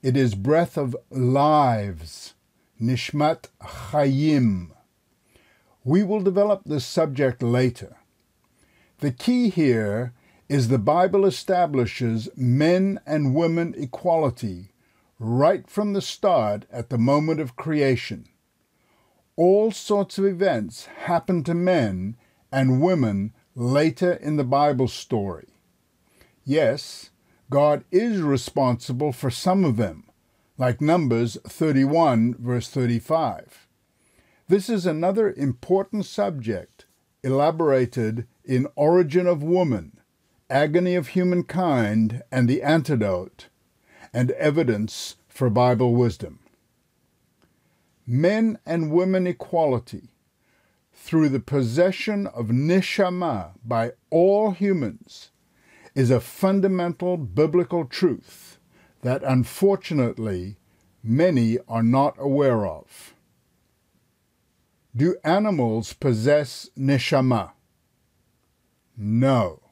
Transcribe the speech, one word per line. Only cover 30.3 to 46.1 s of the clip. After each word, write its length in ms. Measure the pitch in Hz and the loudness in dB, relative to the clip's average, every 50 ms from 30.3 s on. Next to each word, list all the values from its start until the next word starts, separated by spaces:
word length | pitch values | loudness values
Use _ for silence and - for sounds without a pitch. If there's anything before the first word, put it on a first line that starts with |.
| _ _ _ _ _ | _ _ _ _ _
like 220 | - 131 123 120 123 | -4 -2 -2 -2 0
Numbers 580 | 147 151 165 180 160 127 113 117 120 117 - - _ | 0 2 2 2 2 0 0 0 0 -2 -4 -10 _
thirty-one, 880 | - - - 160 156 143 135 135 135 151 165 170 151 127 113 113 120 123 - | -18 -6 -2 -2 2 2 2 2 4 4 4 4 4 4 4 2 0 -2 -4
verse 300 | 117 123 123 120 117 - | -6 -4 -4 -4 -4 -6
thirty-five. 960 | - 135 139 131 120 113 - - 156 165 156 120 98 - - - - - _ _ _ _ _ _ _ _ _ _ _ _ _ _ _ _ _ | -4 -2 -2 0 0 -2 -2 -2 -2 0 0 -2 -6 -8 -14 -20 -20 -20 _ _ _ _ _ _ _ _ _ _ _ _ _ _ _ _ _
This 220 | - 175 208 190 - | 0 0 2 2 0
is 160 | 233 202 170 | -4 -2 0
another 480 | 180 156 156 165 185 196 220 220 202 - | -2 -2 0 -2 0 0 0 -2 -2 -2
important 720 | - 143 139 123 - - - 180 190 196 - - 214 190 | -2 -4 -4 -4 -6 -2 0 0 0 0 -2 -6 -8 -8
subject 800 | - - - 202 196 165 139 117 110 107 90 85 _ _ _ - _ _ _ _ _ _ _ - | -6 -4 -4 -4 -4 -4 -6 -6 -6 -6 -6 -8 _ _ _ -20 _ _ _ _ _ _ _ -4
elaborated 1040 | 131 131 135 143 156 165 160 165 151 135 131 127 120 - 131 113 110 110 120 120 _ _ _ _ | -2 0 2 2 0 0 0 2 2 4 2 2 0 -2 -4 -4 -4 -4 -6 -10 _ _ _ _
in 240 | - 131 123 135 - _ | -2 0 0 0 -2 _
Origin 520 | - 147 151 170 180 180 147 139 180 180 | 0 2 4 4 4 2 2 0 0 2
of 140 | 180 175 147 | 2 0 0
Woman, 580 | 143 160 175 180 180 151 117 98 82 73 _ _ _ _ _ _ _ _ _ _ _ _ | 0 0 2 2 2 0 -2 -4 -6 -10 _ _ _ _ _ _ _ _ _ _ _ _
Agony 460 | 135 139 147 151 147 175 180 180 180 | 0 2 2 2 2 0 2 2 0
of 140 | 180 147 - | -2 -2 -2
Humankind, 1120 | - 185 180 180 180 180 - - - 180 185 170 143 123 110 104 107 113 110 107 113 127 - _ | -2 0 0 2 0 0 -2 -2 -4 -2 0 2 2 2 2 2 2 2 2 0 -2 -6 -10 _
and 160 | - 127 123 | 0 0 2
the 140 | 117 131 - | 2 2 0
Antidote, 840 | 135 143 156 165 147 - 151 120 107 101 92 90 92 - _ - - _ _ _ _ _ _ _ _ _ _ - - - - | 0 0 0 0 0 0 -2 -2 0 -2 -2 -4 -6 -10 _ -20 -20 _ _ _ _ _ _ _ _ _ _ -20 -20 -10 -2
and 180 | 120 123 123 | -2 -2 -2
Evidence 840 | - - 147 151 143 165 160 120 110 104 107 110 - - - - - _ _ | -2 0 -2 0 2 2 0 0 0 -2 -2 -6 -8 -12 -14 -14 -16 _ _
for 220 | _ _ - 131 123 | _ _ -2 -2 0
Bible 440 | 104 123 123 123 123 110 127 123 120 | 2 4 4 4 4 2 2 2 4
Wisdom. 460 | 120 123 117 | 2 2 2